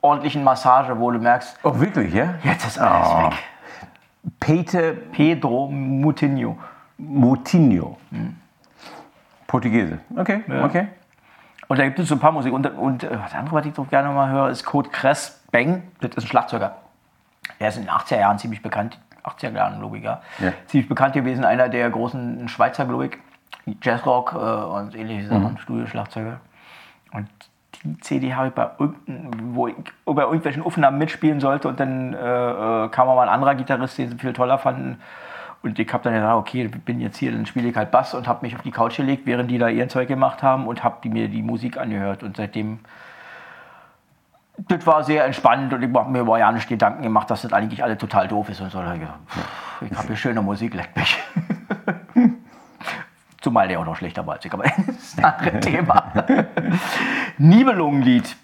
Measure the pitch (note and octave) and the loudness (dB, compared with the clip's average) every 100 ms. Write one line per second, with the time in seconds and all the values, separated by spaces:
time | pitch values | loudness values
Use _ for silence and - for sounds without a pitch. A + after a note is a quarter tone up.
0 | C#3+ C#3+ C#3+ C#3+ C#3 B2 C3 C3 B2+ A#2 | 4 2 0 2 2 4 4 4 4 0
1 | A#2+ A#2+ A#2 B2 - - - A#2+ F3+ G3+ | 0 2 4 2 0 -2 0 2 2 2
2 | F#2+ F#2 D#3 F3 C3+ - A#2 - - F2+ | 2 2 0 0 -2 -2 -4 2 4 6
3 | E2+ E2 E2 - - - - - - _ | 6 4 2 0 -10 -18 -20 -20 -20 _
4 | _ _ - - - D#3+ E3 F3+ D#3+ E3 | _ _ -14 -6 0 2 2 0 0 -2
5 | - - D3+ D#3+ C#3 A#2+ C#3 C#3 C3+ C3+ | -10 2 4 4 0 0 -2 -4 -2 2
6 | D3 C#3 D3 C3+ A#2 A2 - - _ _ | 2 2 0 0 -2 -6 -14 -20 _ _
7 | D3+ C#3 B2 B2+ - F3+ C#3+ F#2 C#2+ - | -2 4 6 4 4 6 6 6 0 -10
8 | - - - - _ _ _ _ - - | -14 -8 -8 -10 _ _ _ _ -20 -20
9 | - _ _ _ - B2+ B2 A2+ F2 D#2 | -20 _ _ _ -2 0 2 2 0 -4
10 | - - - G3+ G#3+ C3+ C#3 F3 G3+ - | -8 -4 -2 -2 -2 0 0 0 -2 -8
11 | _ _ _ _ _ - - C3+ C3+ C3+ | _ _ _ _ _ -20 -2 2 2 0
12 | F3 C#3+ D3+ D#3 B2+ C3 C#3 C#2+ C3 B2+ | 0 4 4 4 -2 0 -2 -2 -2 -2
13 | - A2+ F#2+ - C#3 D#3 D3 D3 C3+ C#3 | -4 -8 -6 -8 -2 -2 -2 -8 0 0
14 | C#3+ C#3 C3+ C3+ C3+ B2+ - C#3+ C3+ - | 2 0 2 2 2 0 0 0 0 0
15 | C3+ C#3+ - - _ A#2+ C3 F#3 - _ | 2 2 -2 -16 _ 2 2 0 -4 _
16 | - - A2 A#2+ - A2+ G#2 - - _ | -6 -6 0 0 0 -4 -4 -6 -20 _
17 | _ _ _ _ - - G#2+ G#2+ G2 D#2 | _ _ _ _ -18 -4 -4 -2 -2 -2
18 | - A#2 G2+ G#2 A#2 G#2+ - G#2 A2 - | 0 2 4 2 -4 -8 -6 -4 -6 -8
19 | _ _ - - C3 G#2+ G2 G#2 G#2 G#2+ | _ _ -14 -10 -8 -2 -4 -4 -10 -10
20 | A2 A2+ - - F#2 - - C#3+ B2 B2+ | -8 -8 -10 -4 -4 -4 0 0 2 2
21 | C3+ C#3 B2+ B2+ A2+ A#2+ B2+ A#2+ A#2+ A2+ | 2 2 -2 0 2 2 2 0 -2 -2
22 | A#2+ C3 A#2+ A#2+ A#2+ - A#2+ - C3 B2 | -4 -4 -8 -8 -10 0 0 0 -4 -2
23 | C3+ - _ _ _ - - G#2 B2+ A#2 | -6 -8 _ _ _ -14 -12 -4 -2 0
24 | C3 B2 A#2+ - A2 G#2+ F#2+ G2 G#2 A2 | 2 0 0 -4 -4 -4 -4 -8 -8 -12
25 | A2 G#2+ G#2 A2+ G2+ A2+ - A#2 A2+ A2+ | -8 -8 0 0 0 -4 -8 -6 -6 -8
26 | G2+ - A2 B2+ _ _ - - - _ | -8 -8 -10 -12 _ _ -20 -20 -20 _
27 | _ - G#2 _ - _ _ - D#3 D#3 | _ -12 -12 _ -20 _ _ -12 -10 -10
28 | - C#3 C3 B2+ C3 - A#2+ - D3 - | -6 -4 -2 -2 -2 -2 -4 -2 -4 -4
29 | - C3 D3+ A2+ A#2 B2 A#2+ - - - | -14 -14 -10 -10 -8 -4 -4 -4 -16 -12
30 | - C#3+ B2+ D#3+ D3+ C3 E3 E3 C#3+ C#3 | -2 0 2 0 -2 -4 -4 4 4 4
31 | D#3+ - D#3 D3 C3+ C#3 C#3 C3 C3 C3 | -2 2 2 2 2 0 -2 -2 -2 -2
32 | B2+ B2 A#2+ B2 B2 G2 A2 A2+ A2 - | -6 -6 -2 0 0 -2 -2 0 -2 2
33 | C3 B2+ A#2+ A#2 C#3 C3+ C3 C3 C3 - | 4 6 4 4 4 2 0 -2 -2 -4
34 | B2 A#2+ C3 A#2+ B2+ C3+ C3+ C3 C3 B2 | -8 -6 -6 -2 2 2 0 -2 -8 -10
35 | - - - - - - A#2 G#2 A2 B2 | -16 -20 -18 -18 -18 -10 -6 -4 -2 -2
36 | C3 A2+ G#2+ A2+ G2+ B2+ A2+ - - A#2+ | 0 0 2 2 0 -6 -6 -6 -6 -4
37 | A#2 - - A2+ A2 B2+ A#2+ A#2+ D#3 B2 | -6 -4 -4 -4 -4 -2 -2 -2 2 2
38 | C3 B2+ B2 A#2 B2 A#2+ - A#2 A#2 - | 0 -6 -4 -4 -4 -10 -10 -2 -2 0
39 | C3+ C3+ - B2 B2 B2 A#2 A2+ B2 C3 | -2 0 0 -2 0 2 2 2 0 -2
40 | B2+ C3 C3 - C3+ C3 B2 A#2 A#2+ - | -2 2 0 2 2 2 0 -2 -2 -2
41 | A#2+ A2 A2 A2 A2 A#2 A#2+ - B2 G#2 | -4 -2 -2 -4 -4 -4 -6 -6 -6 -4
42 | G2 G2 A2 F#2+ G#2 G#2+ G#2+ A2 - - | -4 -4 -8 -8 -6 -4 -6 -8 -14 -20
43 | - - - - - - - - _ _ | -20 -20 -20 -20 -20 -20 -20 -20 _ _
44 | _ _ _ _ _ - - E3+ E3 D#3 | _ _ _ _ _ -18 -4 0 4 4
45 | C#3+ D3+ C3+ B2+ B2 B2 C3+ B2+ B2 B2 | 4 2 2 4 4 4 0 -2 2 2
46 | A2 B2+ A#2 A2+ G#2+ A2+ G#2 A2+ G#2+ - | 2 0 2 4 4 2 -2 2 2 2
47 | A2+ A2 - G#2+ A#2+ G2+ G#2+ A2 B2 G#2+ | 0 0 2 -4 0 0 0 -2 -4 -2
48 | G#2 G#2 F#2+ G#2 G#2 F2+ F#2+ F#2+ F2 E2+ | 0 0 2 -2 -4 -8 -8 -6 -6 -6
49 | A2 - - - - - - - G#2 F#2+ | -10 -14 -12 -10 -10 -12 -14 -12 -10 -8
50 | G#2+ G#2+ C3 A2+ G2 G2+ A#2 F#2+ - - | -6 -4 -2 0 -2 -2 -4 -6 -8 -2
51 | - - - - - - - G#3 - F3 | 0 -2 -2 -6 -4 -8 -6 -6 -6 -6
52 | - A#3+ A#3+ - - - - _ - - | 0 6 6 4 -14 -20 -20 _ -10 -10
53 | - _ _ _ - A#2 F#2 F2 E2 E2 | -14 _ _ _ 0 2 2 0 -4 -6
54 | F2 E2+ E2 D2+ - F#2+ B2 - G3 B3+ | -8 -8 -8 -8 -8 -2 0 0 -4 -6
55 | - - D#3 - E3 A2 A2 D#3+ E3+ F#3 | -10 2 2 2 -2 0 0 0 2 2
56 | - G#3 - C4+ G#3 - E3 F3+ - - | 2 -4 2 2 2 -4 -2 -2 -2 -4
57 | - - - - D3+ G#3 C4 G3+ D3+ C#3+ | -4 -4 -6 6 8 10 8 4 2 4
58 | B2+ B2 - - | 6 4 2 -12